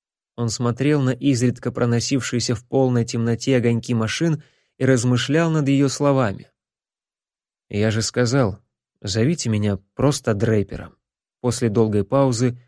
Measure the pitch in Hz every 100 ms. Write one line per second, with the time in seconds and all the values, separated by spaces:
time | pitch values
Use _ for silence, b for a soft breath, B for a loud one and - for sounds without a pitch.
0 | _ _ _ - 117 - 120 117 139 151
1 | 131 123 139 123 123 120 120 117 120 117
2 | - 135 - 123 - 117 - 135 131 123
3 | 117 117 117 117 - 127 117 117 117 117
4 | 110 - 165 151 b b b - 135 127
5 | 123 123 120 151 165 160 139 139 139 -
6 | 143 135 113 98 - _ _ _ _ _
7 | _ _ _ _ _ _ - 104 110 107
8 | 107 - 120 139 110 95 _ _ _ _
9 | 104 104 123 175 120 107 104 95 _ -
10 | 135 143 - 101 113 110 98 - - _
11 | _ _ _ _ 123 117 117 107 110 104
12 | 95 135 135 117 123 120